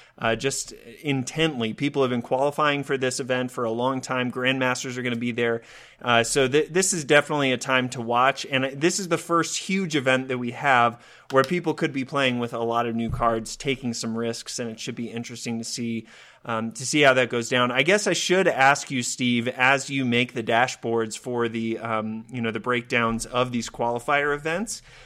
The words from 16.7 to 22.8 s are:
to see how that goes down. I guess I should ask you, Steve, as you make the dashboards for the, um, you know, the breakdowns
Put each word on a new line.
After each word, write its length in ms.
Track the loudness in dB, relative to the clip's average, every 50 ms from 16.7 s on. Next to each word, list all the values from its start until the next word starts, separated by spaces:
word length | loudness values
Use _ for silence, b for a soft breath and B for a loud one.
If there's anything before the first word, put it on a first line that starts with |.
| -6
to 120 | -8 -4
see 180 | 0 4 6 8
how 120 | 8 8
that 160 | 6 4 2
goes 180 | 0 -2 -2 0
down. 220 | 2 2 2 2
I 120 | 2 2 4
guess 240 | 4 4 2 2 0
I 40 | 0
should 340 | 0 0 2 2 4 4 4
ask 420 | 4 6 6 6 6 4 0 -4
you, 120 | -4 -4 -4
Steve, 440 | -4 -4 -2 0 0 2 2 0 -2
as 400 | 0 2 4 4 4 4 0 -2
you 160 | -4 -2 0
make 300 | 2 2 2 0 0 -2
the 80 | -6 -2
dashboards 760 | 2 2 4 2 2 0 -4 -4 -2 0 0 0 -2 -4
for 320 | -8 -8 -4 -2 0 0 -2
the, 300 | -2 -2 -4 -4 -4 -6
um, 480 | -6 -4 -4 -4 -4 -4 -6 -8 -10 -10
you 120 | -6 -4 -4
know, 80 | -2
the 100 | -2 -2
breakdowns 640 | -2 -2 -2 -2